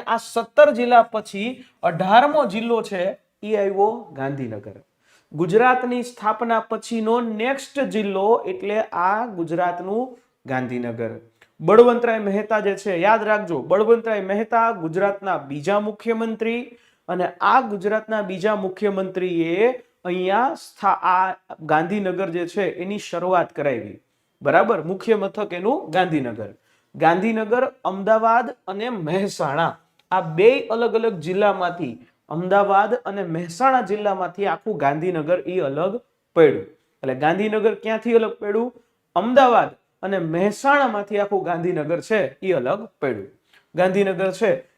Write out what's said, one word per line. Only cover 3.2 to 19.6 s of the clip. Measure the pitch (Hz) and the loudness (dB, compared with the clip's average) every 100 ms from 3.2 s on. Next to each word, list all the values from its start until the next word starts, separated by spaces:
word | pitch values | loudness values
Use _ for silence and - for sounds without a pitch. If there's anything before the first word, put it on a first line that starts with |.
| _ _ | _ _
ઈ | 208 | -2
આવ્યો | 208 196 190 208 240 180 | 0 0 2 2 0 -12
ગાંધીનગર. | 135 135 139 120 104 104 98 _ _ _ _ _ | -8 -6 -6 -8 -10 -14 -20 _ _ _ _ _
ગુજરાતની | 156 175 214 254 247 240 247 | -4 2 4 4 2 0 -4
સ્થાપના | 240 - 208 214 233 226 | -6 -4 -4 -2 0 -2
પછીનો | - 220 - 226 220 240 | -2 -10 -6 -4 0 0
નેક્સ્ટ | 233 214 247 269 - 277 | -2 -4 -4 -4 -6 -4
જિલ્લો | 214 208 202 190 202 240 190 | -2 -2 -2 0 2 2 0
એટલે | 185 196 214 | -6 -4 -2
આ | - 170 185 214 240 | -2 0 0 0 -4
ગુજરાતનું | 180 156 170 175 175 185 220 262 - _ _ - | -6 -4 -2 -2 -2 -4 -4 -4 -10 _ _ -6
ગાંધીનગર. | 131 123 123 120 113 113 110 _ _ _ _ | -4 -4 -6 -6 -6 -8 -8 _ _ _ _
બળવંતરાય | 156 220 240 233 233 220 | 6 8 8 6 0 -2
મહેતા | 202 202 208 214 | -2 -4 0 0
જે | 196 | 0
છે, | 190 208 170 | -4 -4 0
યાદ | 196 220 | 2 2
રાખજો, | 208 208 180 143 | 2 -2 0 -6
બળવંતરાય | 156 190 226 233 226 208 | 0 2 4 4 2 -4
મહેતા | 190 202 220 233 226 | -2 -4 0 2 2
ગુજરાતના | 202 160 175 202 196 196 156 | 0 -4 0 -2 -2 -4 -4
બીજા | 135 147 160 208 | -4 -6 0 0
મુખ્યમંત્રી | 208 208 226 220 226 220 226 240 262 - _ _ - | -2 -6 -4 -4 -4 -4 -4 -4 -8 -20 _ _ -8
અને | 180 175 - | -4 -4 -2
આ | 196 254 | 2 2
ગુજરાતના | 233 202 208 220 220 220 | 2 -4 -2 -4 -2 -6
બીજા | 185 190 214 208 | -4 -4 -2 -2
મુખ્યમંત્રીએ | 190 - 208 190 185 185 185 165 165 185 | -4 -2 -2 -2 -4 -4 -2 -2 0 2